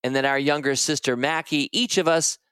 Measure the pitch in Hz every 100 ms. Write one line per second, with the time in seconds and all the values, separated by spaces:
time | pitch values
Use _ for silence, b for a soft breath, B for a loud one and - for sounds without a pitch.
0 | 123 135 135 139 139 147 139 135 - 147
1 | - 123 139 160 - 147 143 220 247 -
2 | 165 165 - - _